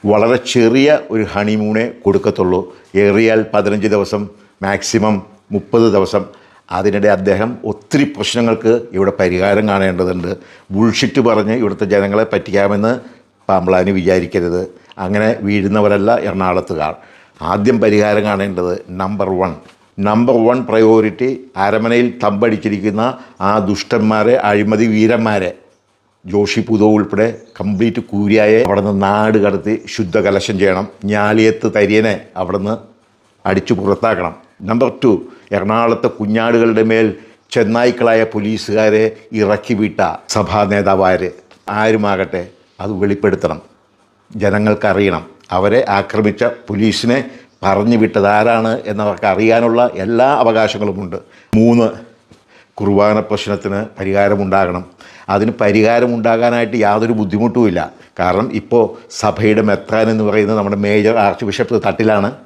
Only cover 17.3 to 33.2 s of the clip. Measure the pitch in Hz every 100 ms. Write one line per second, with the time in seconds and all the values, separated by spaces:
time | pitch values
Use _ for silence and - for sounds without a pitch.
17.3 | _ 80 101 104 117 107 104 107 104 104
18.3 | 98 98 90 90 92 - 90 95 104 95
19.3 | 90 92 76 - _ _ - 101 107 120
20.3 | 120 113 123 113 110 110 110 107 - 127
21.3 | 131 - 95 101 107 117 120 120 120 104
22.3 | 101 113 107 107 101 104 101 120 127 -
23.3 | _ 95 107 95 101 - 117 107 107 107
24.3 | 127 104 104 107 107 113 107 110 117 113
25.3 | 104 90 - _ _ _ _ _ _ 90
26.3 | 101 104 117 107 110 107 107 101 101 113
27.3 | 110 - - 101 98 113 113 - 101 101
28.3 | 107 107 110 120 101 101 98 98 104 107
29.3 | 110 101 95 104 110 - - 95 107 98
30.3 | 98 - 98 98 92 107 - 101 104 104
31.3 | 110 110 110 110 110 101 107 110 98 -
32.3 | 92 90 98 101 113 - _ _ _